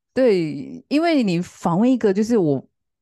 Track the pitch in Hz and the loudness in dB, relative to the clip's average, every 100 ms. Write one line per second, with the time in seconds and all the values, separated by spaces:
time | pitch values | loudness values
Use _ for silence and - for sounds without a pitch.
0 | _ - 254 185 156 143 - 82 - 285 | _ 0 2 2 -2 -6 -12 -16 -4 -2
1 | 339 302 208 170 180 - 185 170 247 254 | 0 0 0 0 -4 -6 -2 0 2 2
2 | 214 190 220 233 160 135 - _ _ _ | 0 0 0 0 0 -2 -4 _ _ _